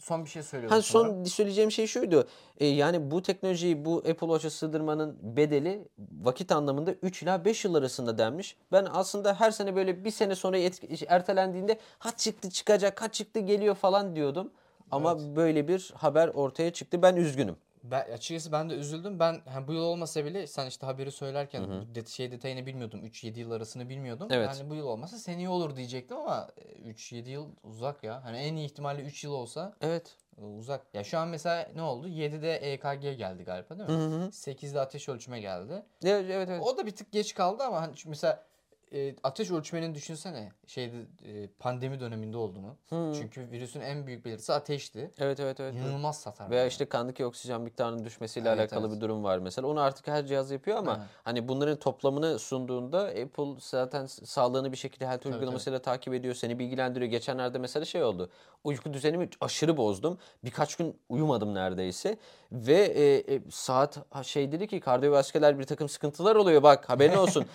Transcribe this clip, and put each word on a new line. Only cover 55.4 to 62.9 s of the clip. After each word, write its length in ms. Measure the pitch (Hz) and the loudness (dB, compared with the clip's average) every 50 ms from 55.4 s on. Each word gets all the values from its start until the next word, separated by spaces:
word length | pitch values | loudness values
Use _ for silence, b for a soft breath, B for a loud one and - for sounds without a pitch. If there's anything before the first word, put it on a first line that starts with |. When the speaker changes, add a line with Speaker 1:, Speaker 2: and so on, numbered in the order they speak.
| 135 127 127 127 - - 131 131 | -4 -4 -4 -4 -4 -4 -4 -4
Speaker 1:
tabii. 60 | 127 - 127 | -2 -2 -2
Speaker 2:
takip 180 | 127 - - 127 | -2 -2 -4 -4
ediyor, 200 | 127 123 127 123 | -4 -2 -4 -4
seni 240 | - - 117 120 123 | -4 -4 -4 -4 -4
bilgilendiriyor. 520 | 127 123 131 127 131 127 123 127 123 117 | -4 -4 -2 -2 -2 -2 -2 -2 -2 0
Geçenlerde 480 | 110 117 - - 131 131 127 123 120 127 | -2 -2 -2 -2 -2 -2 -2 -2 -2 -4
mesela 260 | 127 123 - 151 156 | -6 -4 -4 -4 -4
şey 180 | 170 - 175 156 | -2 0 0 2
oldu. 260 | 117 98 90 90 90 b b b b b b - | 2 0 0 -4 -8 b b b b b b -6
Uyku 280 | 147 143 131 - 156 143 | -4 -4 -4 -6 -8 -6
düzenimi 360 | 139 127 151 151 175 180 - - - | -2 0 0 0 0 -2 -4 -6 -6
aşırı 360 | - 127 - - - 156 165 | -6 -4 -2 0 2 2 4
bozdum. 420 | 151 117 107 101 95 107 156 180 185 b b b b - | 4 4 2 2 0 0 -2 -2 -4 b b b b -10
Birkaç 320 | 123 - - 151 - - | -8 -4 -2 -2 -2 -2
gün 200 | - 175 156 - - _ - | -2 -4 -4 -4 -8 _ -4
uyumadım 460 | 123 139 156 156 135 113 104 104 104 | -2 0 2 2 2 2 0 0 -2
neredeyse. 600 | 95 95 95 92 90 92 92 90 - - 196 220 220 b b b b b b - | -2 -2 -2 -2 -2 -2 -2 -2 -2 -2 -4 -4 -4 b b b b b b -12
Ve, 220 | 123 113 117 147 | -4 2 4 6
e, 600 | 185 208 185 | 6 6 6